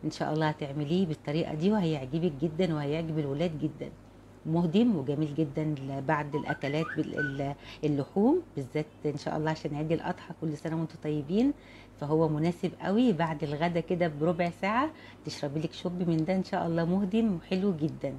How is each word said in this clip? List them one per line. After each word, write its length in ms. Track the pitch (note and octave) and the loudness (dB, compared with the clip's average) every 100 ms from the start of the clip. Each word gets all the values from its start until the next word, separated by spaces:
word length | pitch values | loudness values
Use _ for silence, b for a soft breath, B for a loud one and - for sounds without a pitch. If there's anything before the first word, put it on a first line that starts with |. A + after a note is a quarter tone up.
| D#3 | -6
ان 60 | |
شاء 220 | - C#3+ | -4 -2
الله 140 | D#3 D#3 | 0 0
هتعمليه 560 | D3+ D3 C#3 C#3+ F3+ F#3+ | 0 -6 -4 0 2 2
بالطريقة 480 | D3 - D3+ - | -2 -2 -2 -2
دي 180 | D3+ F3 | 0 2
وهيعجبك 600 | G#3+ F3 D3+ C3 D#3 F3 C#3 | 4 2 0 -2 0 0 0
جدًا 340 | D#3+ D#3 F#3 D3+ | -4 0 0 2
وهيعجب 440 | C#3+ D3+ E3 D#3 | 0 -2 -2 -2
الولاد 400 | C#3+ C#3 F3 D#3 | -2 0 -2 0
جدًا، 300 | D3 - C3+ - - - - - - | -4 -4 -12 -14 -20 -20 -20 -12 -2
مهضم 500 | E3 F3 D#3+ B3 F#3+ | 2 4 4 4 4
وجميل 400 | C3 C#3+ D#3 C#3+ | 0 0 0 0
جدًا 280 | D#3 C#3 | -2 0
ل-، 380 | D#3 D3+ C3+ C#3 | -2 -2 -4 -6
بعد 340 | C3+ D#3 D3 C#3+ | 0 0 0 -4
الاكلات 500 | - D3 C3+ D3 D#3+ - | -2 -4 -2 -2 -2 -2
بال-، 220 | D3+ - | -4 -2
ال-، 360 | C#3+ C#3 C#3 C#3+ B B | -2 -2 -4 -6 B B
اللحوم 580 | D3+ C#3+ C3+ - A3 F4 E4+ - | 0 0 0 2 4 4 0 -8
بالذات 300 | C3 D3+ D#3 - D3+ | -4 -4 -4 -4 -4
ان 120 | C#3+ | -4
شاء 200 | - D#3 | -4 -2
الله 140 | D#3 | 0
عشان 240 | D#3 D#3 D3 | 0 -2 -4
عيد 160 | D#3 | 0
الاضحى، 420 | D#3+ - F3+ - E3 | 0 0 -6 -8 -6
كل 160 | E3 D3 | -4 -4
سنه 180 | E3 D#3+ | -4 -2
وانتم 200 | D#3+ - | -4 -4
طيبين، 500 | D3+ D3+ C#3+ F#3+ C4 C#4+ B B B - | -4 -2 0 2 4 2 B B B -10
فهو 280 | C#3+ D#3 D#3+ | 2 4 4
مناسب 420 | D3+ E3 F3 F3 - | 4 0 0 -4 -4
قوي 300 | E3 G3+ B3+ | 0 4 4
بعد 300 | E3 E3 D#3 | 4 2 0
الغدا 360 | D3 D3 E3+ E3+ | -4 0 0 0
كده 280 | D#3+ F3+ E3+ | 0 2 2
بربع 420 | D3 D#3 F3 F3 E3 | 2 0 2 0 0
ساعه 280 | F#3+ A3 D4+ B B B - | 0 0 0 B B B -10
تشربي 340 | - D3 D3 | -6 -4 -2
لك 140 | D#3+ | -4
شوب 360 | - F3+ F3 F3 | -4 -6 -2 2
من 160 | D#3+ D#3+ | 2 2
ده، 100 | F#3+ | 0
ان 80 | |
شاء 240 | F#3 F#3 E3+ | 0 0 0
الله 180 | E3 E3 | 2 2
مهضم 500 | F3+ G3+ A3 A#3 F3 | 2 2 2 2 0
وحلو 400 | - F#3+ G3+ E3 | -2 0 2 2
جدًا. 380 | D#3 C3 C#3 | 0 -2 -6